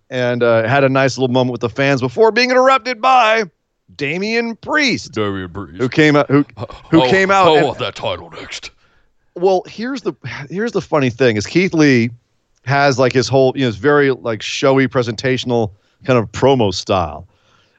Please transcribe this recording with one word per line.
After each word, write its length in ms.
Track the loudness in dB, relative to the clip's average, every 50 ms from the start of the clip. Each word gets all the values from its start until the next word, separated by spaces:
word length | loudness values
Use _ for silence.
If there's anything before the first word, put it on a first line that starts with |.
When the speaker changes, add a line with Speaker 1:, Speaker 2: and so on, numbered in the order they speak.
| _ _
Speaker 1:
and, 340 | -6 -4 -2 -2 0 0 2
uh, 240 | 2 2 2 2 2
had 160 | 2 2 2
a 60 | 4
nice 280 | 4 2 2 0 0 -2
little 140 | -2 0 2
moment 180 | 0 0 0 -2
with 80 | -4
the 80 | -6 -4
fans 320 | -2 -2 0 0 0 0
before 300 | -2 -2 0 2 2 4
being 200 | 4 2 0 2
interrupted 500 | 2 2 4 4 2 2 0 -4 -6 -2
by 420 | 0 2 2 4 4 2 2 0 -2 -4 -10 _ _ _ _ _ _ _ -12
Damian 600 | -10 -8 -6 -6 -6 -6 -4 -4 -4 -4 -6 -8 -10
Priest, 560 | -8 -4 -2 -2 0 0 -2 -4 -6 -8 -6
Speaker 2:
Damian 360 | -4 -4 -4 -4 -6 -10 -10
Priest. 280 | -12 -14 -14 -14 -8 -6
Speaker 1:
who 60 | -6 -2
came 260 | 0 2 4 4 4
out, 140 | 2 2 2
who, 160 | 2 2 2 0 -6 -12 -14 -14 -14 -18 -4 0
who 120 | 2 4 4
Speaker 2:
Oh, 60 | 4
Speaker 1:
came 220 | 4 2 2 2
out 160 | 4 4 4 4
Speaker 2:
oh, 80 | 4 4
Speaker 1:
and 80 | 2 0
Speaker 2:
want 120 | -2 -4
that 160 | -8 -8 -8
title 340 | -8 -8 -8 -8 -8 -10 -14
next. 400 | -18 -18 -16 -14 -14 -16 -16 -18 -20 _ _ _ _ _ _ _ _ _ _ _ _
Speaker 1:
Well, 280 | -2 0 0 0 0 -2 -6
here's 340 | -10 -10 -8 -8 -8 -8
the, 120 | -8 -8 -10 -8 -12 -14 -12 -12 -12 -10
here's 240 | -8 -6 -6 -4 -4
the 80 | -6
funny 280 | -4 -2 -2 0 0 0
thing 280 | 0 0 0 2 2 0
is 80 | -2 -2
Keith 260 | 0 0 0 0 2
Lee 360 | 2 4 4 4 2 2 -2 -4 -10 _ _ _ _ _ _ _ _ _
has, 340 | -4 0 2 2 2 2 2
like, 140 | 0 2 2
his 140 | 0 0 2
whole, 240 | 2 2 2 2 0
you 60 | 0
know, 60 | -2 -4
his 100 | -4 -2
very, 340 | 0 0 2 2 2 0
like, 300 | -2 -2 -4 -6 -6 -6
showy 460 | -8 -10 -6 -2 0 2 2 2 2 0
presentational 840 | 0 -2 -2 -2 -4 -4 -4 -4 -4 -4 -2 -2 -2 -2 -2 -4 -6 _ _ _ _ _ -2
kind 160 | 0 0 0
of 100 | 0 -2
promo 420 | -2 0 2 2 4 4 2 0 -2
style. 520 | -4 -4 -2 -2 -2 -2 -4 -8 -12 -18 -20 _ _ _ _ _ _ _ _ _